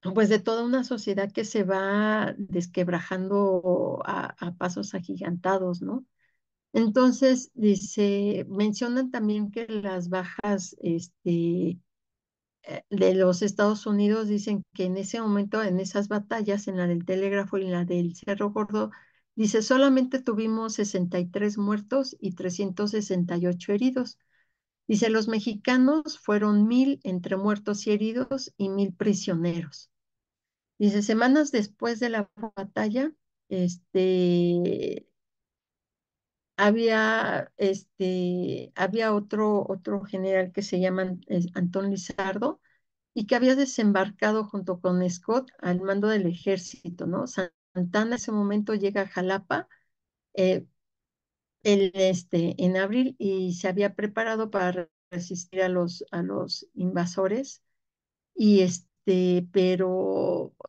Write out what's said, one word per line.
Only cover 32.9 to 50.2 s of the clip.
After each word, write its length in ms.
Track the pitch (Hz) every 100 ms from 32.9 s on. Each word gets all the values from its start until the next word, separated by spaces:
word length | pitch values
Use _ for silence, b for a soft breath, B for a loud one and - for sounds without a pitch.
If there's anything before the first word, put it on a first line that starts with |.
| 220 285 311 _ _ _
este, 1600 | 190 180 175 _ 190 185 185 180 175 175 175 175 - - - _ _ _ _ _ _ _ _ _ _ _ _ _ _ _ -
había, 960 | 208 220 226 220 220 220 226 - - _
este, 1160 | 202 196 - _ 185 185 180 180 180 - - -
había 380 | 190 214 220
otro, 520 | 208 208 214 214 208 190
otro 340 | 190 - 202
general 480 | 202 190 190 190 180
que 100 | 180
se 180 | 202 180
llama 220 | 185 185
An-, 180 | 190 180 -
es-, 220 | 185 175
Antón 360 | - 175 190 196
Lizardo 720 | 196 - - 190 190 247 - _ _ _ _ _
y 120 | - 208
que 100 | 247
había 200 | 254 269
desembarcado 880 | 269 - 214 196 190 208 214 214
junto 360 | 214 208 185 180
con 280 | 185 180 180
Scott 400 | 175 - 233 254 _
al 220 | 185 180
mando 280 | 190 196 208
del 180 | 214 180
ejército, 800 | 170 - 190 180 - 175 175 165
¿no? 200 | 180 262
Santana 800 | - 180 _ _ - 180 202 220
en 60 |
ese 180 | 240 -
momento 420 | 214 202 208 208
llega 280 | 214 196 202
a 60 | 196
Jalapa, 600 | - 185 190 190 - - b b _ _ _